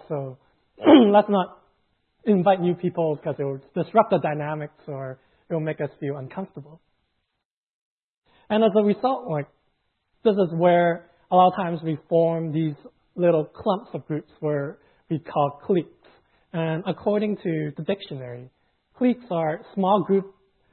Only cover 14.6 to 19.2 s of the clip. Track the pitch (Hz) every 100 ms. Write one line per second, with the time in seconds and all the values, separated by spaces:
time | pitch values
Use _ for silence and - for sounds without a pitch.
14.6 | 143 196 _ _ - 160 - 156 143 -
15.6 | - 180 147 _ _ _ _ _ _ 170
16.6 | 165 160 196 165 214 208 214 196 185 156
17.6 | 151 139 156 196 - 139 123 120 127 _
18.6 | _ _ _ - 254 240